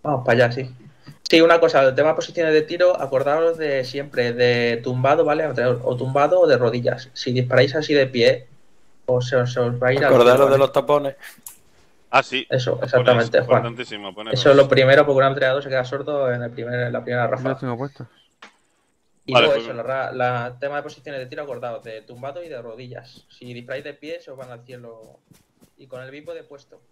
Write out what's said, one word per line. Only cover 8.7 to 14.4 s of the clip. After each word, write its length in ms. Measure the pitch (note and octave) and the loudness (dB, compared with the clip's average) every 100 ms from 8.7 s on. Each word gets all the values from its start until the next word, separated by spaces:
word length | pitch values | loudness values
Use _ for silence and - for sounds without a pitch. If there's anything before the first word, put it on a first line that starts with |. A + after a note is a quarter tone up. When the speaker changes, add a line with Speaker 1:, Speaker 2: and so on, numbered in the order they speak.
| _ - - | _ -20 -12
Speaker 1:
o 160 | - B2 | -2 -2
se, 240 | B2 C3 B2 | 0 -2 -2
se 120 | B2+ | -2
os 240 | A#2+ A#2+ | -4 -2
va 60 | B2+ | -2
a 40 | |
ir 60 | C#3 | 0
al 60 | |
Speaker 2:
Acordaros 320 | C#3+ C3 A#2+ B2+ | 4 6 6 6
Speaker 1:
suelo, 80 | |
Speaker 2:
de 60 | C#3 | 4
Speaker 1:
¿vale? 80 | C3+ | 4
Speaker 2:
los 120 | C3+ | 2
tapones. 440 | C#3+ B2+ D3 C#3+ - - - - - _ _ _ _ _ | 0 0 -2 -2 -10 -20 -20 -20 -20 _ _ _ _ _
Speaker 3:
Ah, 140 | C3 | -2
sí. 240 | - C3 - | 0 -8 -4
Speaker 1:
Eso, 260 | B2+ B2+ | -4 -2
Speaker 3:
Tapones, 180 | - B2 | -4 0
Speaker 1:
exactamente, 480 | B2+ B2 A#2+ A#2 - | 2 4 2 2 -2
Juan. 160 | B2 A#2+ | 2 0
Speaker 3:
importantísimo, 580 | A#2 A#2 B2 G#2 G2+ | 0 -10 -12 -12 -14
ponerlos. 240 | G2 G#2+ | -12 -6
Speaker 1:
Eso 120 | B2+ | 2